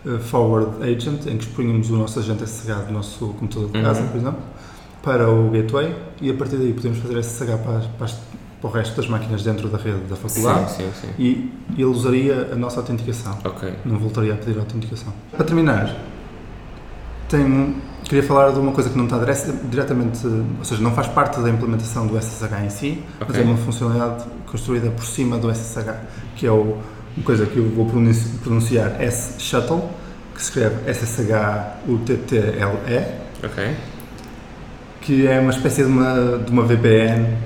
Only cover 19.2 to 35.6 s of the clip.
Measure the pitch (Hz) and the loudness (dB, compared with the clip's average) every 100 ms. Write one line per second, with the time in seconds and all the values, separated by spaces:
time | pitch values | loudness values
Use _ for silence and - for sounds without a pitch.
19.2 | 117 110 170 131 127 123 131 127 117 113 | 2 0 -2 -4 -2 -2 0 2 0 0
20.2 | 123 113 113 - - 110 117 117 - - | 0 0 0 -4 -4 0 2 2 0 2
21.2 | 139 - 117 113 117 110 113 123 110 110 | 0 2 2 2 2 0 -2 -2 0 0
22.2 | 107 - 110 101 101 - 143 160 - - | -2 -6 -4 -2 -4 -2 -4 -4 -8 -8
23.2 | 110 107 117 117 117 113 117 117 120 117 | -2 2 4 4 0 -2 0 0 0 -4
24.2 | - 120 - 117 - 120 113 113 - - | -8 -12 -8 -6 -2 0 0 -2 -6 -2
25.2 | 127 117 113 110 - - 110 110 - - | 0 0 0 -2 -4 -6 -6 -6 -10 -12
26.2 | - - 123 110 107 107 - - - - | -12 -2 4 6 4 0 -6 -12 -10 -4
27.2 | - 113 104 123 113 113 113 120 117 113 | 2 4 4 4 2 4 4 6 6 6
28.2 | - - 127 117 113 120 101 - 127 117 | 2 -4 0 2 4 2 2 0 -2 -2
29.2 | - - - 127 117 165 - - - - | -6 -8 -2 0 2 -2 -2 -8 -12 -14
30.2 | - - - 135 110 113 - 117 113 - | -14 -8 -4 0 0 0 -4 -2 -2 -2
31.2 | 107 110 104 104 101 - - 117 117 117 | 2 2 2 -2 -4 -8 -2 0 2 -2
32.2 | - 117 104 104 101 101 - 120 - - | 2 2 2 2 0 0 0 0 -2 -6
33.2 | - - 101 - 101 156 - - - - | -10 -8 -8 -4 -4 -4 -8 -12 -14 -14
34.2 | - - - - - - - - - 135 | -14 -16 -16 -16 -16 -16 -16 -12 2 4
35.2 | 135 131 131 120 | 6 6 4 4